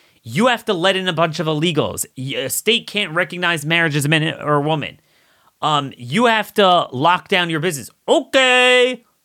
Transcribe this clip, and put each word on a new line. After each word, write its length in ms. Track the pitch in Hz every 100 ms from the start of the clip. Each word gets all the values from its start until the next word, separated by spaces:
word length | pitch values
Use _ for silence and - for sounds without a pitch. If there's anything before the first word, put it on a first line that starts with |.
| _ _
"You 240 | 113 131 247
have 180 | 233 -
to 80 |
let 220 | 185 185 190
in 120 | 185
a 40 |
bunch 280 | 160 170 156
of 60 | 156
illegals. 580 | 151 175 151 104 - - -
Y-, 220 | 131 123
a 100 | 131
state 380 | - - 233 -
can't 260 | 208 190
recognize 540 | 160 180 180 175 165 147
marriage 300 | 170 165 147
as 80 |
a 40 | 139
man 140 | 160 156 -
or 140 | 147
a 60 | 147
woman. 400 | 147 156 95 - _ _ _ _ _ _
Um, 320 | 147 147 139 -
you 300 | 120 175 240
have 280 | 220 202
to 340 | - 190 175 -
lock 360 | 127 165 175 -
down 220 | 185 170
your 100 | 160
business." 300 | 180 143 104 _ -
Okay, 960 | 302 262 269 254 254 247 247 247 247 _ _